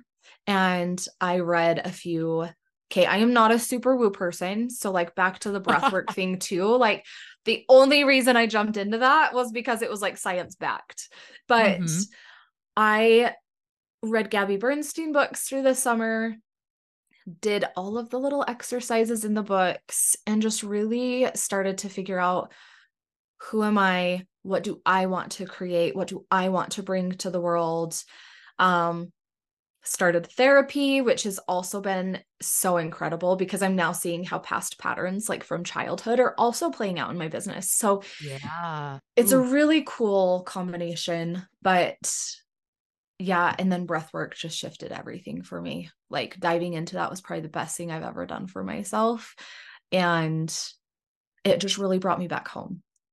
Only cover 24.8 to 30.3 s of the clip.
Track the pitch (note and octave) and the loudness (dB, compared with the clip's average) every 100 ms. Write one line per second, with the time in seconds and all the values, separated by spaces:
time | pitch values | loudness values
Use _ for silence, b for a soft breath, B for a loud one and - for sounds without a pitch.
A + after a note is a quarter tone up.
24.8 | - F#3 F#3+ F#3 - - F#3+ - F#3 F3 | 2 2 2 -2 -6 -10 -12 -10 -4 0
25.8 | E3+ - F#3 F#3+ - F#3+ F#3 F#3 - - | 0 0 -6 -8 0 2 2 0 -2 -6
26.8 | F#3+ F#3+ F3+ F#3 F#3+ F3+ F3 E3+ E3 E3 | -4 -2 -2 -4 -4 -2 0 0 0 -2
27.8 | E3 D#3+ - B B B B B F#3 F3 | -4 -6 -12 B B B B B 4 4
28.8 | E3+ E3+ F3 _ _ _ _ _ _ _ | 2 -2 -8 _ _ _ _ _ _ _
29.8 | - - F3+ E3+ E3+ | -10 0 2 2 -2